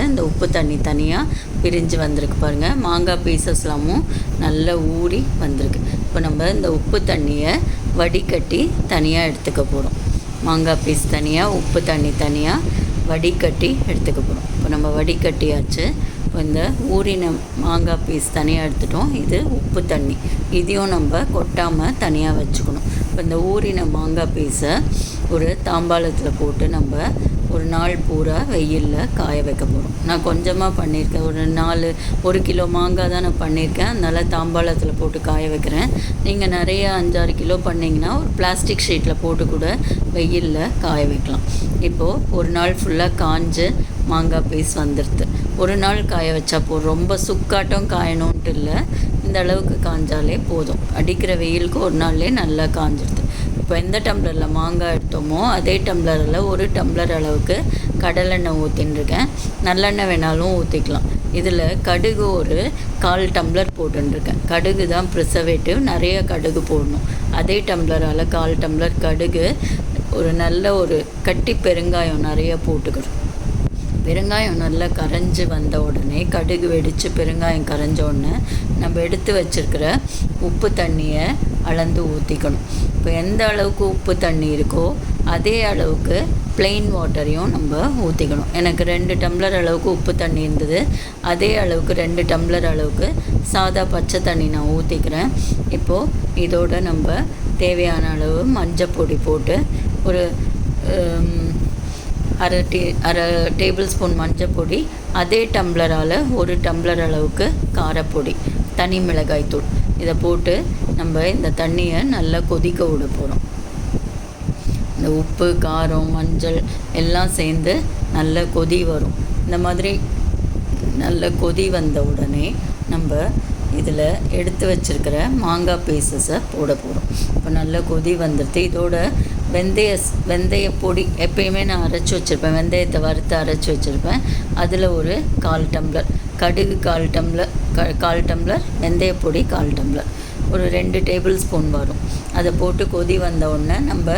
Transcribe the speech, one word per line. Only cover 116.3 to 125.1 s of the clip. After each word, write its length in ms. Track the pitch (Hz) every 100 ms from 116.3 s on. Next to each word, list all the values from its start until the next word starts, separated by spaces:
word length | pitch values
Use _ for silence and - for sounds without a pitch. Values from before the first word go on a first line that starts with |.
| 160 165 165 - - -
எல்லாம் 400 | 165 170 175 -
சேர்ந்து 380 | - 160 160 170 285 - - -
நல்ல 340 | 156 156 170 170
கொதி 320 | 170 165 180
வரும். 320 | 165 156 - - - -
இந்த 180 | - 175
மாதிரி 340 | 175 175 196 - - - - - - - - - - -
நல்ல 320 | - 170 175 -
கொதி 280 | 175 180 180
வந்த 280 | 180 156 147
உடனே 440 | 143 139 139 147 170 - - - -
நம்ம 220 | 160 156 147 220 - - - - 151
இதுல 260 | 151 151 151 - -
எடுத்து 320 | 175 170 - 190
வச்சிருக்கிற 500 | 180 - 160 147